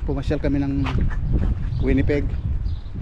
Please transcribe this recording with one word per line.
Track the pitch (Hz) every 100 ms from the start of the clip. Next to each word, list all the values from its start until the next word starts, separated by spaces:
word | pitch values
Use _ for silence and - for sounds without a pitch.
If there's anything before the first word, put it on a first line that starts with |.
| -
pumasyal | 139 - 147
kami | 147 143
ng | 139 139 135 131 - - - - - - - -
Winnipeg | 127 135 139 143 - - - - - - - -